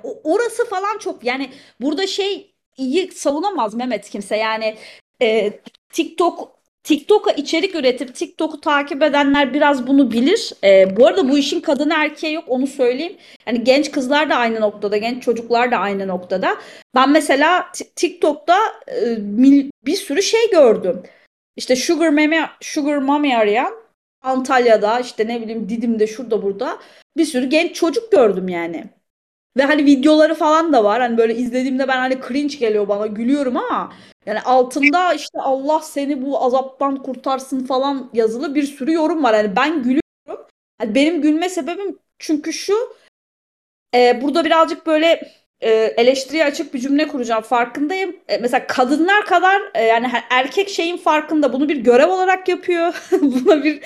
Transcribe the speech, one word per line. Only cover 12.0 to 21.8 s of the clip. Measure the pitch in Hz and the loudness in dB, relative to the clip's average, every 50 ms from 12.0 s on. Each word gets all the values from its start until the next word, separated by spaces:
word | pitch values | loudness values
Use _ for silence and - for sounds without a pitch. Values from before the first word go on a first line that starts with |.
| 302 302 302 - - 311 302 | 0 -2 -4 -6 -6 -6 -6
yok, | 320 - - | -6 -4 -4
onu | 254 247 262 269 | -4 -2 -2 -4
söyleyeyim. | - - 254 240 254 254 320 349 - - - - - _ _ - | -2 -2 0 0 0 -2 -6 -10 -10 -16 -20 -20 -20 _ _ -4
Yani | 233 240 220 | -4 -2 2
genç | 247 254 285 302 294 | 2 2 2 2 0
kızlar | - 294 254 247 285 294 311 285 | -4 -4 -2 0 0 0 2 0
da | 311 | 0
aynı | 247 240 226 226 220 | 0 0 0 0 0
noktada, | 214 208 208 208 214 202 208 208 | -2 -2 -2 -4 -6 -4 -2 -2
genç | 208 233 247 254 - | -2 -4 -6 -4 -4
çocuklar | 254 226 226 226 226 233 233 247 254 | -4 -4 -4 -2 -2 0 0 2 2
da | 240 202 | 0 0
aynı | 185 202 202 196 196 190 | -2 -2 -4 -4 -4 -6
noktada. | 180 180 180 - 196 185 202 330 415 - - - - - - _ _ | -6 -8 -6 -6 -6 -2 -2 -2 -4 -4 -8 -18 -20 -20 -20 _ _
Ben | 254 262 269 | 2 2 4
mesela | 285 311 285 294 277 269 294 320 359 359 - - - | 4 2 4 2 2 2 2 2 2 0 -2 -6 -12
Ti-, | - - - _ | -16 -16 -14 _
TikTok'ta, | - - 320 - - - 320 294 294 - - 349 392 440 - - - - - | -4 -4 -4 -2 0 0 0 0 -2 0 2 2 2 2 0 -4 -10 -14 -10
e, | - 147 202 240 233 214 | -6 -4 -2 -2 -4 -4
mil-, | 202 202 208 214 254 277 277 285 269 277 - _ _ | -6 -6 0 4 6 6 6 6 4 0 -8 _ _
bir | 247 330 | -4 -4
sürü | 392 - - 277 311 392 | -4 -4 -4 -2 -2 -2
şey | - - 453 466 427 | 0 2 2 2 4
gördüm. | 392 330 285 233 214 185 190 185 170 - - - _ _ _ _ _ _ _ _ _ | 4 6 6 6 4 2 -2 -4 -6 -6 -10 -18 _ _ _ _ _ _ _ _ _
İşte | - - - 254 | -14 -2 -2 0
sugar | 254 | 0